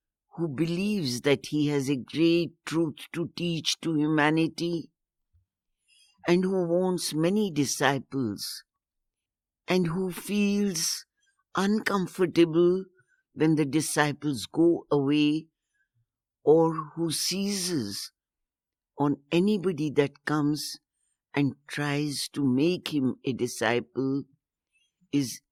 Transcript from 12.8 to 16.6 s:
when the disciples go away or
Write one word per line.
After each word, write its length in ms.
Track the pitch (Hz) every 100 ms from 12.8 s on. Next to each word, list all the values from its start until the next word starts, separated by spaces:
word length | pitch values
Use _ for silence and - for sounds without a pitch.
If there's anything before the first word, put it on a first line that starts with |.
| 190 _ _ _ _
when 220 | - 156 151
the 100 | 147
disciples 800 | 143 147 - 147 143 151 127 95
go 380 | - 170 170 -
away 560 | 147 139 151 147 156 160 _ _ _ _ _ _ _ _ _
or 300 | - 160